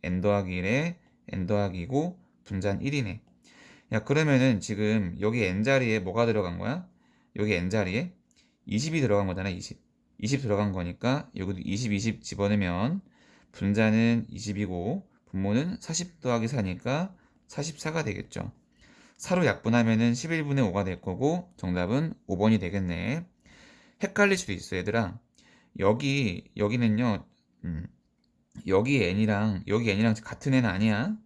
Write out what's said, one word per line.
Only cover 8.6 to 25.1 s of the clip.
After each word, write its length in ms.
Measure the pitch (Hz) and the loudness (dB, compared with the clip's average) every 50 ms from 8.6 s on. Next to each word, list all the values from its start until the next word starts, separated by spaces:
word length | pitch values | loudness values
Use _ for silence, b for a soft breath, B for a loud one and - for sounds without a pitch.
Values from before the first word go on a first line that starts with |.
| b | b
이십이 340 | - 95 107 131 160 156 165 | -2 -2 -2 -2 0 0 0
들어간 260 | 139 117 104 101 101 95 | 2 2 2 2 2 0
거잖아, 200 | 90 92 92 98 | -2 -2 -4 -4
이십. 320 | 90 90 - - - - _ _ _ _ _ _ _ _ | -4 -6 -8 -12 -16 -18 _ _ _ _ _ _ _ _
이십 240 | - 110 135 135 135 | -4 -2 -2 -2 0
들어간 300 | 117 104 98 104 104 95 | 0 0 0 0 0 -2
거니까 580 | 92 87 87 - - - 120 131 147 143 - _ | -2 -4 -6 -6 -4 -2 -2 -2 -2 -4 -8 _
여기도 240 | - 95 92 101 92 | -8 -6 -6 -4 -6
이십, 320 | - - 92 101 127 113 101 | -4 -4 -4 -4 -2 0 -2
이십 300 | 101 107 113 107 - - | 0 0 -2 -4 -4 -8
집어넣으면 760 | - - 92 101 101 104 104 98 90 87 87 101 131 170 196 - b b b b b b b b b _ | -12 -4 -2 0 2 2 2 2 0 0 0 0 0 -2 -4 -6 b b b b b b b b b _
분자는 760 | - - 98 101 104 110 110 110 110 113 117 117 117 110 - | -4 0 0 2 4 4 4 4 4 4 4 2 2 -2 -4
이십이고 800 | - 90 104 104 101 98 104 92 90 87 85 104 156 202 190 _ _ _ _ | -10 -10 -6 -6 -4 -4 -2 -4 -4 -4 -4 -4 -4 -4 -6 _ _ _ _
분모는 500 | _ - 95 95 98 104 120 147 175 - - | _ -6 -4 -2 0 0 0 0 -2 -6 -8
사십 400 | - - 160 165 175 180 - - | -10 -8 -6 -6 -6 -8 -12 -8
더하기 280 | - 127 120 117 110 113 | -4 -2 0 0 0 0
사니까 680 | 135 120 104 92 90 92 - 120 131 151 175 196 b b b b b b b | -2 -2 -2 -2 -4 -4 -4 -2 -2 -2 -2 -4 b b b b b b b
사십사가 580 | _ - - 147 160 156 - - 160 156 165 151 | _ -10 -8 -8 -8 -8 -8 -8 -6 -4 -4 -4
되겠죠. 480 | 117 98 - - - - - - - - _ _ _ b b b b b b b b b | -4 -4 -6 -8 -10 -8 -10 -10 -10 -12 _ _ _ b b b b b b b b b
사로 300 | b - - 180 180 175 | b -6 -2 0 2 2
약분하면은 680 | 131 101 - - 110 113 120 117 113 113 110 113 120 120 | 2 0 0 0 2 2 4 4 4 4 4 4 2 2
십일분의 500 | 123 - 165 165 160 151 147 143 139 131 | 0 -2 -2 -2 -2 -2 0 2 2 2
오가 200 | 101 87 101 101 | 2 2 0 -2
될 160 | 95 92 87 | -2 -4 -6
거고 520 | - 98 92 90 113 143 165 180 180 - - | -6 -6 -4 0 0 0 0 0 -4 -8 -14
정답은 580 | - - 95 90 90 90 90 107 139 160 160 - - _ | -8 -4 -2 0 0 0 2 0 0 0 -2 -6 -10 _
오 100 | - 101 | -6 -2
번이 220 | 87 101 110 113 107 | 2 4 4 4 4
되겠네. 680 | 92 87 92 101 95 90 87 82 90 101 135 165 175 - _ _ B B B B B B B B B B B B - | 2 -2 -4 -2 -2 -2 -2 -2 -2 -2 -4 -4 -6 -10 _ _ B B B B B B B B B B B B -6
헷갈릴 340 | 196 - - 208 196 196 180 | -4 2 4 4 4 4 0
수도 140 | 185 - - | -2 -4 -6
있어, 240 | - - - - | -6 -6 -6 -6
얘들아. 420 | 92 90 98 104 117 110 90 | -4 -2 0 0 0 0 0